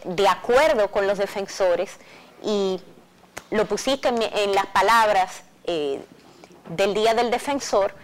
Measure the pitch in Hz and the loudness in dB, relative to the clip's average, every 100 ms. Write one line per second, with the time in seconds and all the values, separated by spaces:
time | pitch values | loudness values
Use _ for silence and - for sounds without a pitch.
0 | - 175 196 180 - 247 320 262 202 214 | -8 0 2 2 2 4 4 4 0 0
1 | 196 202 202 208 196 - 185 170 196 - | 0 0 -4 -6 -8 0 0 0 -2 -10
2 | - - - - - 208 196 185 - - | -20 -20 -20 -12 -4 -2 -2 -4 -8 -20
3 | - _ - - - 214 208 214 - 269 | -20 _ -20 -20 -6 -2 -2 -2 -2 0
4 | 294 233 220 - 202 196 196 196 196 226 | 0 0 -2 -2 0 0 0 2 4 4
5 | 220 190 185 - - _ - 170 147 135 | 4 2 0 -4 -20 _ -6 -4 -4 -6
6 | - - - - - - - 165 196 202 | -10 -20 -20 -20 -20 -20 -10 -2 -2 2
7 | 220 226 240 233 - 277 - 214 - - | 2 2 0 -2 -4 -6 -2 0 0 -4